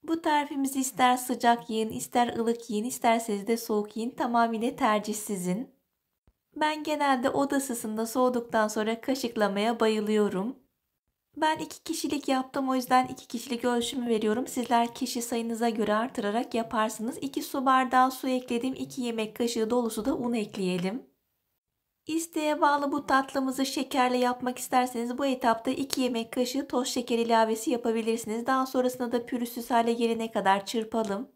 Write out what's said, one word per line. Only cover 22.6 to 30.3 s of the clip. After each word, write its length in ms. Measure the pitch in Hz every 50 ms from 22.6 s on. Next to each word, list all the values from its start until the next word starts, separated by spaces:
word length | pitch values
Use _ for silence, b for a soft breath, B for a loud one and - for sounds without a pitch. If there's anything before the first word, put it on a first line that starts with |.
bağlı 320 | 339 294 285 285 285 277
bu 140 | 285 285 -
tatlımızı 600 | - 277 269 269 269 - 277 269 262 262 - 269
şekerle 500 | 269 - 311 262 - - 262 247 247 247
yapmak 420 | 247 247 240 247 247 254 247 254 254
isterseniz 600 | - - - 254 247 254 254 233 233 240 247 247
bu 80 | 285
etapta 440 | 277 262 254 - 240 226 226 - 262
iki 300 | 262 - 277 269 - 285
yemek 320 | 254 240 247 226 226 233
kaşığı 360 | - 262 247 247 - 269 277 -
toz 200 | - 247 254 -
şeker 300 | - 262 240 - 240 226
ilavesi 520 | 233 226 233 226 226 220 220 220 - 320
yapabilirsiniz. 760 | 254 240 - 233 226 226 220 220 226 233 - 220 214 233 233
Daha 200 | 254 262 262 262
sonrasında 460 | 269 - 262 254 254 254 254 254 233
da 140 | 240 240 240
pürüzsüz 440 | - - 240 240 233 - - - -
hale 220 | 254 233 233 233
gelene 400 | 233 233 233 226 226 226 226 220